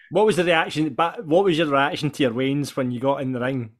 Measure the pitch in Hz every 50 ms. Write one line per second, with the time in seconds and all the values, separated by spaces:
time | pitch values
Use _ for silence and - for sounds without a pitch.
0 | - _ 143 185 214 220 160 165 175 175 170 160 180 202 - 147 156 151 120 165
1 | 165 170 170 240 202 151 156 180 202 185 165 151 170 147 139 139 139 151 180 -
2 | 156 143 - - 143 120 113 127 131 135 139 147 139 127 - 143 131 123 123 117
3 | 127 139 139 139 139 131 131 120 120 131 139 131 117 107 - _